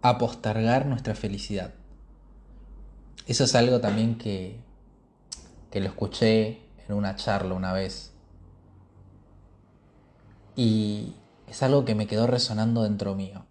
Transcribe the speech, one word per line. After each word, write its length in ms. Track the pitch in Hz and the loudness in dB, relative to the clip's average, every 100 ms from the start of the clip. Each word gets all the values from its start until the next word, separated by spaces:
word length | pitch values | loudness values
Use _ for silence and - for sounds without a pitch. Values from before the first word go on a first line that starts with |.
a 160 | 123 117 | 4 4
postergar 680 | 120 - 113 107 110 127 139 | 0 -2 -2 0 4 2 2
nuestra 280 | 123 - | -2 -4
felicidad. 600 | 104 107 98 - 98 87 - - - - - - - - - - - - - - - - | -4 -4 -6 -6 -6 -8 -12 -20 -20 -20 -20 -20 -20 -20 -20 -20 -20 -20 -20 -20 -20 -4
Eso 180 | 127 | 0
es 100 | 131 | 4
algo 260 | 123 120 120 | 6 6 4
también 380 | 104 104 113 113 | 2 0 0 -2
que, 420 | 110 98 92 113 - - - _ _ _ _ - - - - | -4 -6 -6 -12 -18 -20 -20 _ _ _ _ -20 -20 -20 -10
que 100 | 104 | -4
lo 60 | 95 | -4
escuché 760 | - 98 - 113 110 110 110 - - - | -4 -6 2 4 4 2 -4 -16 -20 -6
en 60 | |
una 200 | 104 101 98 | -4 -2 -4
charla 380 | - 101 92 | -2 -2 0
una 180 | 92 92 | -2 -2
vez. 400 | 95 92 - - - - - - - - - - - - - - - - - _ _ _ _ _ _ - - - - | -2 -4 -8 -16 -20 -20 -20 -20 -20 -20 -20 -20 -20 -20 -20 -20 -20 -20 -20 _ _ _ _ _ _ -20 -20 -14 0
Y 580 | 117 110 107 104 107 - - _ - | 2 2 0 -4 -8 -14 -20 _ -18
es 160 | - | -2
algo 220 | 135 143 | 4 4
que 100 | 123 | 4
me 120 | 107 104 | -2 0
quedó 200 | 107 117 | 2 2
resonando 560 | 123 - 107 113 117 | 2 0 0 2 2
dentro 320 | 110 101 98 | 2 0 -2
mío. 320 | 98 95 98 - | -4 -6 -10 -18